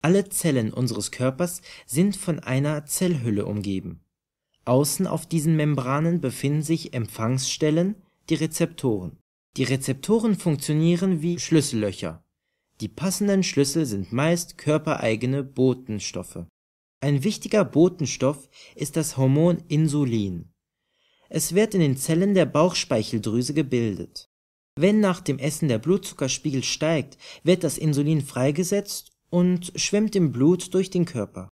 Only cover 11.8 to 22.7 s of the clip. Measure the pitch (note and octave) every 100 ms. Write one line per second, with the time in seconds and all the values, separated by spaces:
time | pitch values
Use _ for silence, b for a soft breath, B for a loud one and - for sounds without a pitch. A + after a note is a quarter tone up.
11.8 | G#2 F#2+ F2+ D#2+ _ _ _ _ _ _
12.8 | - - F#3+ F#3 G3+ G3 F3+ - C#3+ E3
13.8 | D3 G2+ F#2 A#2+ D3+ E3+ - - D3 D3+
14.8 | D#3 D3 A#2 A2 B2 C3+ C3+ - C3 B2
15.8 | - G#2+ - F2+ F2+ F2 E2+ _ _ _
16.8 | _ _ C#3 C#3+ D#3+ G#3+ - G#3+ D#3+ D3
17.8 | F3+ F3+ C3 - C3 C#3+ - B B B
18.8 | D3+ D#3+ D#3 - C3 C#3 E3+ F3 - D3+
19.8 | D#3 D3 C3+ A2+ G2 F2 E2 _ _ _
20.8 | _ _ _ _ _ E3 - E3+ A3 G3+
21.8 | D3+ C3 - E3 G3 F#3+ D3+ C#3+ F3